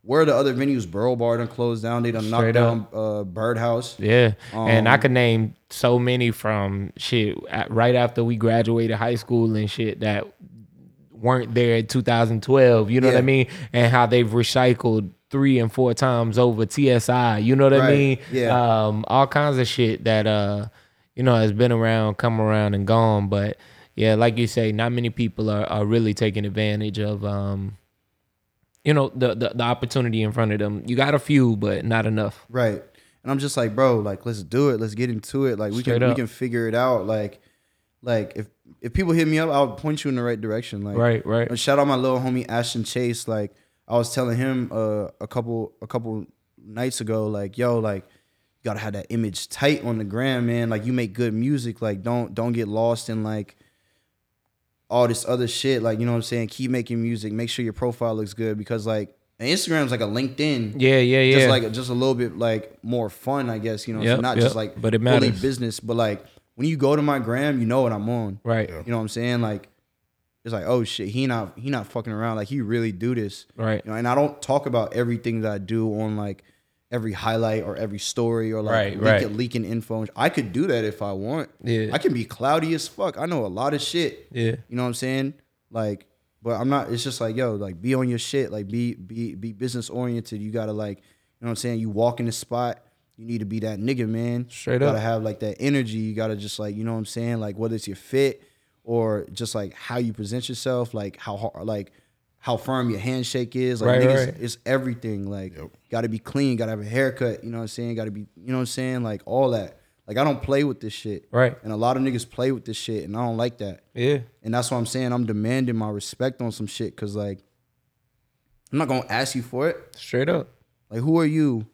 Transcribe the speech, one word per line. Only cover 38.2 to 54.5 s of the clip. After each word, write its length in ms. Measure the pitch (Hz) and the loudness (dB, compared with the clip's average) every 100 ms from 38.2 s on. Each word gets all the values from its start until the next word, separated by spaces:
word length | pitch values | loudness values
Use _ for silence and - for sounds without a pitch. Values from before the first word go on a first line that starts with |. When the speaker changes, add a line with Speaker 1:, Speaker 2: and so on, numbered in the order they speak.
| 104 - | -2 -8
Speaker 1:
if, 100 | 104 _ _ - | -12 _ _ -12
if 100 | 120 | -4
people 200 | 120 185 | 0 2
hit 140 | 165 156 | 2 4
me 120 | 156 | 2
up, 80 | 160 | 2
I'll 220 | 143 135 | 2 2
point 320 | - 156 151 | 0 -4 -2
you 60 | 143 | -2
in 40 | 127 | -2
the 60 | |
right 180 | 120 113 | -2 -2
direction. 420 | 107 110 120 104 | -2 -4 -6 -8
Like, 120 | 101 107 | -4 2
Speaker 2:
Right, 280 | 120 113 - | 4 2 0
right. 220 | 113 117 | 0 0
Speaker 1:
and 100 | 117 | 0
shout 200 | - 139 | 2 4
out 60 | 143 | 4
my 80 | 131 | 2
little 240 | 131 127 | 2 0
homie 260 | 131 127 - | 0 -2 -2
Ashton 360 | 117 120 120 | -2 -2 -4
Chase. 420 | 107 123 123 117 - | -4 -2 -2 -2 -4
Like, 280 | 110 104 _ _ _ - | -4 -4 _ _ _ -2
I 80 | 120 | 0
was 180 | 120 | 0
telling 220 | 135 127 117 | -2 0 0
him, 340 | 131 127 120 | 0 -2 -4
uh, 380 | 113 110 107 101 _ | -2 -2 -2 -6 _
a 60 | 110 | -8
couple, 460 | 127 117 117 110 _ | -6 -4 -6 -6 _
a 60 | 113 | -8
couple 400 | 123 113 110 - _ _ _ | -6 -6 -8 -10 _ _ _
nights 380 | 104 107 127 - | -16 -6 -4 -4
ago, 260 | 110 110 107 | -4 -2 -2
like, 300 | 104 101 113 | -4 -6 -2
Yo, 200 | 123 117 | 0 0
like, 240 | 110 98 | 0 -4
you 600 | - _ _ _ _ _ 113 | -8 _ _ _ _ _ -8
gotta 80 | 104 | -6
have 120 | 107 | -6
that 140 | 101 - | -8 -4
image 380 | 117 110 87 - | -2 -2 -4 -10
tight 360 | - 143 151 | 0 2 2
on 140 | 120 113 | -2 -4
the 60 | |
gram, 420 | 104 107 135 127 120 | -4 -2 -2 0 0
man. 240 | 117 117 | 0 0
Like, 140 | 110 117 | -2 -2
you 60 | |
make 200 | 127 113 | -2 -4
good 220 | 104 120 | -2 -2
music. 480 | 107 127 147 120 104 | 0 0 -2 -4 -4
Like, 200 | 113 101 | -4 -4
don't, 320 | 110 120 117 | -2 -2 -4
don't 180 | 98 117 | -4 -2
get 160 | 117 104 | -2 -2
lost 400 | 107 117 117 - | 0 0 0 -4
in, 160 | 110 | -4
like, 320 | 107 107 98 _ _ _ _ _ _ _ _ _ _ | -4 -4 -8 _ _ _ _ _ _ _ _ _ _